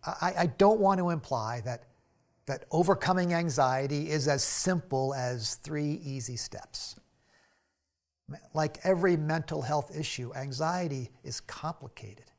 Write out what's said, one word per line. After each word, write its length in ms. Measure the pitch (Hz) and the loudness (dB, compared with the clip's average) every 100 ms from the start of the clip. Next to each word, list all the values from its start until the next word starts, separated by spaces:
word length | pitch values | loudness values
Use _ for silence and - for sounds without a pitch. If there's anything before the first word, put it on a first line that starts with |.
I, 300 | - - 180 175 | -6 -2 -2 2
I 80 | 175 | 0
don't 320 | - 196 220 | 6 6 8
want 220 | 196 190 | 6 4
to 80 | 175 | 2
imply 540 | 165 - 127 110 120 | -2 -2 -2 -2 -4
that, 200 | 117 120 - _ _ _ _ _ - | -6 -8 -10 _ _ _ _ _ -8
that 200 | 113 - | -8 -2
overcoming 640 | 160 175 196 - 185 180 | 2 4 4 4 2 2
anxiety 760 | 170 170 131 131 131 139 147 151 | 2 2 4 4 4 0 0 0
is 180 | 151 135 | 0 2
as 160 | 139 | 2
simple 720 | - - - 180 - 135 135 | 2 2 2 0 0 0 0
as 420 | 139 127 123 107 - | -2 -4 -2 -4 -6
three 440 | 151 151 147 147 | -6 -2 -2 -2
easy 320 | 147 135 120 120 | -6 -8 -8 -8
steps. 640 | - - - - - - _ _ _ _ _ _ _ _ _ _ _ _ - 143 - | -8 -12 -12 -12 -12 -14 _ _ _ _ _ _ _ _ _ _ _ _ -18 -18 -6
Like 240 | 156 151 - | -2 -2 0
every 320 | 185 185 180 170 | 0 4 4 2
mental 460 | 151 160 - 151 | 2 -2 -2 -4
health 340 | 127 147 143 151 | 0 -2 -2 -8
issue, 360 | 151 - 120 | -8 -6 -8
anxiety 760 | 127 139 127 156 180 170 139 120 - | -8 -8 -2 -2 0 -2 -4 -8 -12
is 160 | - - | -12 -12
complicated. 840 | - - 156 - 123 - 107 104 - | -12 -10 -8 -8 -14 -16 -18 -18 -20